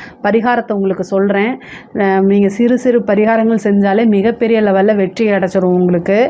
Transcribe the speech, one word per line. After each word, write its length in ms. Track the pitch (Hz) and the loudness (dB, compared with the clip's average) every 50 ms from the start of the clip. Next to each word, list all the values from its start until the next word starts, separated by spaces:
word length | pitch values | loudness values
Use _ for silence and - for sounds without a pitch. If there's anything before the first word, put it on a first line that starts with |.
| - - - - | -16 -18 -14 -6
பரிகாரத்தை 500 | - 208 214 233 208 247 240 233 226 - | -2 -2 0 0 0 0 0 -2 -2 -4
உங்களுக்கு 340 | 214 202 196 190 180 180 180 | -4 -2 -2 -2 -2 -4 -6
சொல்றேன். 460 | - 202 190 202 202 196 196 208 240 262 254 - - - - - - - | -4 -2 -2 0 0 0 0 -2 -2 -4 -8 -12 -20 -20 -20 -20 -10 -4
அ, 260 | 220 196 190 190 190 190 | -2 0 0 2 2 2
நீங்க 240 | 196 202 202 196 190 | 2 2 2 2 0
சிறு 300 | 196 233 240 240 254 226 | 0 0 0 0 0 0
சிறு 220 | - 254 240 240 | 0 0 0 0
பரிகாரங்கள் 640 | 240 220 202 208 214 220 226 220 220 226 226 220 - | 0 0 0 0 2 2 0 0 0 0 0 0 0
செஞ்சாலே 420 | 208 202 202 196 196 190 220 233 220 | 0 2 2 2 2 2 2 2 2
மிகப்பெரிய 520 | 208 196 190 233 226 - 233 220 226 220 | 2 2 0 -2 -2 -2 -2 0 2 2
லெவல்ல 340 | 214 202 190 190 196 214 214 | 2 2 2 2 2 2 2
வெற்றி 300 | 202 190 180 185 - 226 | 0 -2 -2 -2 -2 -2
கிடைச்சிரும் 500 | 214 202 190 190 185 - 190 185 180 180 | 0 0 0 -2 -2 -2 0 0 2 2
உங்களுக்கு. 440 | 180 180 180 175 170 170 202 196 220 254 | 2 2 2 0 0 0 0 0 0 0